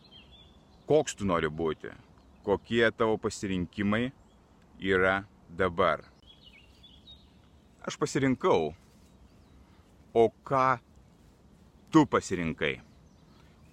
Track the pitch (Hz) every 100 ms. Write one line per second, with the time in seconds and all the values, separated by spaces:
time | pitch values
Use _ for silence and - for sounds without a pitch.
0 | - - - - - - - - - 147
1 | 143 - 98 85 80 78 82 76 52 50
2 | - - - - - 95 - 117 113 -
3 | 113 110 110 - 101 92 87 - 101 107
4 | 123 - _ _ _ - _ - 92 92
5 | 95 98 101 - - 85 95 87 90 71
6 | - - - - - - - - - -
7 | - - - - - - - - - -
8 | 147 156 131 123 185 110 76 80 - -
9 | - - - - - - - - - -
10 | - 120 113 - - 135 131 123 - -
11 | - - - _ - - - - - 160
12 | 139 107 - 90 82 73 76 64 - -
13 | - - - - - - -